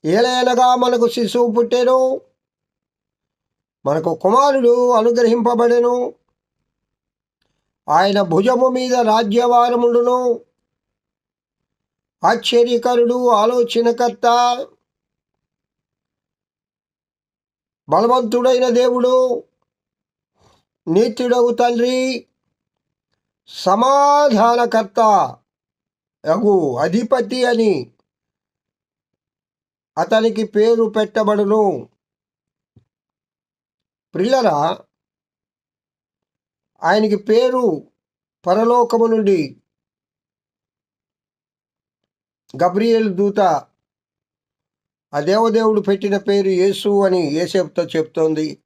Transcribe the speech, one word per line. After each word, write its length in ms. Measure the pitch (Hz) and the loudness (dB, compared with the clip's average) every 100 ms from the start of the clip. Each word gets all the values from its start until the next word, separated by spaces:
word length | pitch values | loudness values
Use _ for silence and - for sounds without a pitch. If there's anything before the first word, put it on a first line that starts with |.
| 156 | 0
"ఏలయనగా 680 | 190 247 247 254 247 247 247 | 0 0 0 0 2 2 2
మనకు 340 | 247 247 233 | 0 0 0
శిశువు 440 | 240 214 240 233 214 | -2 -4 0 0 0
పుట్టెను, 640 | 233 247 247 262 262 262 _ _ _ _ _ _ _ _ _ _ _ _ _ _ _ _ - | 0 0 2 2 0 -4 _ _ _ _ _ _ _ _ _ _ _ _ _ _ _ _ -4
మనకు 300 | 151 165 160 | -4 -4 -4
కుమారుడు 760 | 180 233 285 269 240 240 247 | -2 2 2 2 2 2 2
అనుగ్రహింపబడెను, 1200 | 240 226 240 233 233 233 233 240 240 240 247 247 - _ _ _ _ _ _ _ _ _ _ _ _ _ _ _ _ - | 2 0 0 2 0 0 0 2 2 0 -2 -6 -10 _ _ _ _ _ _ _ _ _ _ _ _ _ _ _ _ -2
ఆయన 320 | 156 196 202 | 0 2 0
భుజము 460 | 190 165 208 247 262 | 0 0 0 0 0
మీద 260 | 254 254 | -2 -2
రాజ్యభారముండును, 1500 | 247 226 220 214 226 240 240 240 240 240 240 247 254 247 233 _ _ _ _ _ _ _ _ _ _ _ _ _ _ _ _ _ _ | -2 0 0 0 0 2 2 2 0 0 2 0 0 -2 -4 _ _ _ _ _ _ _ _ _ _ _ _ _ _ _ _ _ _
ఆశ్చర్యకరుడు, 1040 | 175 233 - 240 240 240 240 240 240 247 247 | -2 -2 0 0 2 0 0 0 0 0 0
ఆలోచనకర్త, 960 | 214 220 247 233 226 233 233 240 - 240 240 247 247 277 _ _ _ _ _ _ _ _ _ _ _ _ _ _ _ _ _ _ _ _ _ _ _ _ _ _ _ _ _ _ _ - | 2 2 0 -2 0 -2 0 -4 0 0 2 0 -2 -10 _ _ _ _ _ _ _ _ _ _ _ _ _ _ _ _ _ _ _ _ _ _ _ _ _ _ _ _ _ _ _ -2
బలవంతుడైన 800 | 160 233 254 226 240 247 254 254 | 0 2 0 0 0 0 2 2
దేవుడు, 720 | 233 254 247 247 254 254 240 - _ _ _ _ _ _ _ _ _ _ _ _ _ - | 2 0 0 0 2 0 -4 -8 _ _ _ _ _ _ _ _ _ _ _ _ _ -2
నిత్యుడగు 640 | 175 233 220 247 247 240 | 0 0 -2 -2 2 2
తండ్రి, 760 | 240 240 240 247 254 262 254 - _ _ _ _ _ _ _ _ _ _ _ _ | 2 0 2 0 0 -2 -6 -12 _ _ _ _ _ _ _ _ _ _ _ _
సమాధానకర్త 1500 | - 185 202 254 277 285 285 294 214 233 240 233 226 208 - 220 202 135 - _ _ _ _ _ _ _ _ 151 | -6 -2 0 2 2 2 2 2 2 2 2 0 -2 -2 0 2 2 0 -8 _ _ _ _ _ _ _ _ -4
యగు 520 | 175 208 196 151 120 | 0 2 2 0 -2
అధిపతి 680 | 160 196 226 262 202 254 240 | -2 -2 -2 -2 -2 -2 -2
అని 460 | 233 220 160 120 _ _ _ _ _ _ _ _ _ _ _ _ _ _ _ _ _ _ _ _ - | 0 0 0 -6 _ _ _ _ _ _ _ _ _ _ _ _ _ _ _ _ _ _ _ _ -8
అతనికి 460 | 180 220 226 208 | -2 0 0 -2
పేరు 500 | 220 208 220 226 220 214 | -4 0 2 2 0 -2
పెట్టబడును." 960 | 214 - 208 208 202 214 202 143 110 _ _ _ _ _ _ _ _ _ _ _ _ _ _ _ _ _ _ _ _ _ _ | -4 -2 -2 0 0 0 0 -4 -12 _ _ _ _ _ _ _ _ _ _ _ _ _ _ _ _ _ _ _ _ _ _
ప్రియులారా, 720 | - 208 262 226 147 160 196 - _ _ _ _ _ _ _ _ _ _ _ _ _ _ _ _ _ _ _ | -6 0 2 2 0 -2 -4 -14 _ _ _ _ _ _ _ _ _ _ _ _ _ _ _ _ _ _ _
ఆయనకి 320 | 160 208 214 208 | 0 0 0 -2
పేరు 760 | 202 220 254 254 240 151 - _ _ _ _ _ 175 | 0 2 2 0 -2 -4 -10 _ _ _ _ _ -2
పరలోకము 580 | 196 226 240 233 233 226 | 0 2 2 0 0 0
నుండి 560 | 226 202 190 139 - _ _ _ _ _ _ _ _ _ _ _ _ _ _ _ _ _ _ _ _ _ _ _ _ _ _ _ _ _ 135 | 0 0 0 -2 -10 _ _ _ _ _ _ _ _ _ _ _ _ _ _ _ _ _ _ _ _ _ _ _ _ _ _ _ _ _ -2
గబ్రియేలు 500 | 175 185 226 226 220 | 0 0 2 2 0
దూత 260 | 180 202 202 190 147 - _ _ _ _ _ _ _ _ _ _ _ _ _ _ | 0 -2 2 0 0 -6 _ _ _ _ _ _ _ _ _ _ _ _ _ _
ఆ 60 | 143 | -6
దేవదేవుడు 640 | 147 208 226 220 220 214 | -2 0 0 0 0 0
పెట్టిన 360 | 202 196 202 196 | -2 -4 -2 -4
పేరు 300 | 196 202 190 | -2 -2 0
యేసు 580 | 185 196 190 202 202 190 | 0 0 -2 -2 0 2
అని 160 | 185 | 0
యేసేపుతో 600 | 156 151 175 190 175 - | -2 -4 -2 -2 -4 -4
చెప్తోంది. 800 | 165 165 156 - 160 156 151 147 | -4 -4 -4 -2 -2 -2 -6 -10